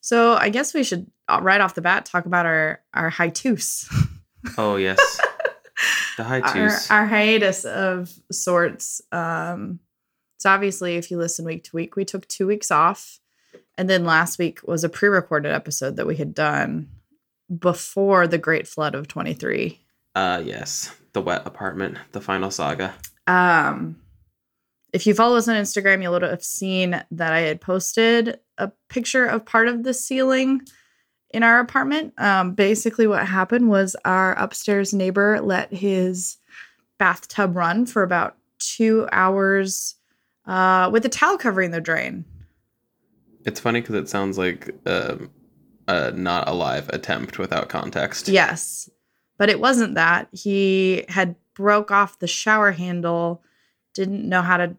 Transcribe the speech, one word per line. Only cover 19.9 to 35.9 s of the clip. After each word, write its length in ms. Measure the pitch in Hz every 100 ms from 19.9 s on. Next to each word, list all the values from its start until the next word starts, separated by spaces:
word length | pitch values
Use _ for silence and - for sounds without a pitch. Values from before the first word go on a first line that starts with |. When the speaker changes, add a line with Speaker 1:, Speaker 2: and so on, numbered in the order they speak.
| _ _
Speaker 2:
Uh, 280 | - 95 90
yes. 500 | 80 52 - - - - _
The 80 | 107
wet 220 | 87 90 -
apartment, 500 | - 98 85 95 - -
the 80 | 101
final 320 | - 95 95
saga. 420 | - 73 80 92 - - _ -
Speaker 1:
Um, 680 | 180 180 165 143 139 160 160 _ _ _ _ _ _ _ _ _
if 160 | 185 214
you 60 |
follow 240 | 208 233 240
us 100 | 226
on 80 | 220
Instagram, 480 | 202 - 196 190
you 80 | 180
would 100 | 175
have 220 | 175 139
seen 580 | - - 190 185 185 170 -
that 200 | 165 165
I 80 | 160
had 220 | 160 156
posted 800 | - 185 - - 226 233 233 - _ -
a 160 | 196 - _
picture 360 | - 233 262 247
of 200 | 220 220
part 240 | 226 226
of 140 | 240
the 100 | 240
ceiling 680 | 254 - 262 262 262 262 269 262 _ _ _ _ _ _
in 100 | 220
our 180 | 233 233
apartment. 540 | 247 269 269 294 320 -
Um, 340 | 202 190 180
basically 540 | 190 196 214 233 226 220
what 180 | 202 185
happened 420 | 190 185 240 240
was 280 | 202 190 - -
our 320 | 185 185 -
upstairs 560 | - - - 202 196
neighbor 460 | 202 185 185 202 214
let 320 | - 185 -
his 640 | 190 202